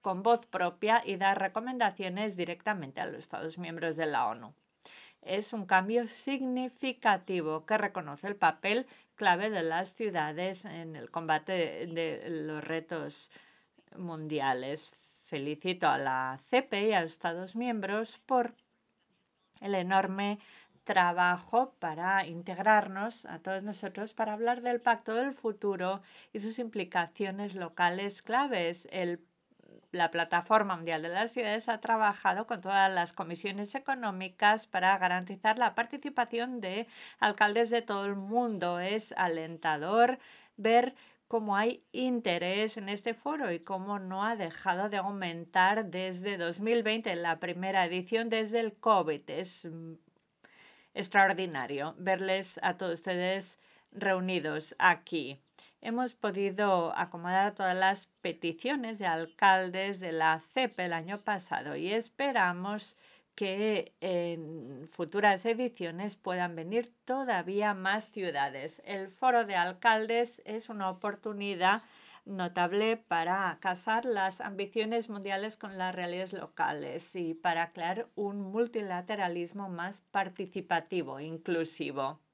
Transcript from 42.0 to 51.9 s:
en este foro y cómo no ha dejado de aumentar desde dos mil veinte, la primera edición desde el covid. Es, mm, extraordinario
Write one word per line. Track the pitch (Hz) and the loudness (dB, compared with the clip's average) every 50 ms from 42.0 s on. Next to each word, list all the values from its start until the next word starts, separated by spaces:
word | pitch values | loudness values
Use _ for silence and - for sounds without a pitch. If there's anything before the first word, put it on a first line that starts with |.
| 254 254 247 233 233 202 170 175 170 180 190 202 214 220 214 | 0 0 0 0 0 0 0 2 0 0 2 2 0 0 -2
en | 220 202 196 | -6 -6 -6
este | 202 202 - 233 226 | -6 -4 -4 -4 -6
foro | - _ 285 302 302 269 196 | -4 _ -6 -4 -2 -2 -2
y | 170 165 | -2 -4
cómo | 170 - 196 190 185 202 208 202 | -4 -6 -6 -6 -4 -6 -6 -6
no | 190 185 190 190 202 | -6 -6 -4 -2 -2
ha | 220 233 | -2 -2
dejado | 214 185 165 - - - 190 175 180 202 214 | -2 -4 -6 -8 -4 0 0 0 2 0 0
de | 202 202 | -2 -2
aumentar | 185 196 202 196 190 175 170 170 165 - - 190 185 190 208 220 220 | -2 -2 -4 -4 -6 -6 -6 -8 -10 0 4 6 6 6 6 2 0
desde | 180 165 185 185 185 185 180 185 208 202 | -2 -4 -4 -4 -4 -6 -6 -4 -4 -4
dos | 180 170 170 170 180 | -2 -2 -4 -4 -2
mil | 202 220 240 240 | 0 2 2 2
veinte, | 214 214 214 226 220 214 180 | 4 2 0 0 -2 -4 -4
la | 170 170 170 165 160 | -2 0 0 0 0
primera | - 175 175 175 185 190 190 190 180 | -2 -6 -4 -4 -4 2 4 4 4
edición | 170 175 185 180 180 226 220 233 233 | 4 2 -2 -2 0 0 0 0 0
desde | 226 220 220 208 220 233 | 0 0 0 0 0 0
el | 226 220 214 | 0 0 -4
covid. | _ - 226 214 190 165 156 151 143 - - | _ 4 6 6 6 6 2 -2 -4 -4 -8
Es, | - 156 185 180 - - - | -6 -6 -6 -6 -10 -12 -12
mm, | 170 160 165 165 165 160 160 _ _ _ _ _ _ _ _ _ - _ - - - - _ _ _ | -12 -12 -12 -12 -14 -14 -16 _ _ _ _ _ _ _ _ _ -20 _ -20 -20 -20 -20 _ _ _
extraordinario | _ 202 190 180 - 202 196 190 190 175 190 180 156 135 127 117 143 139 143 160 | _ -8 -8 2 6 6 6 6 6 0 -2 -4 -4 -6 -4 -4 -4 -4 -4 -6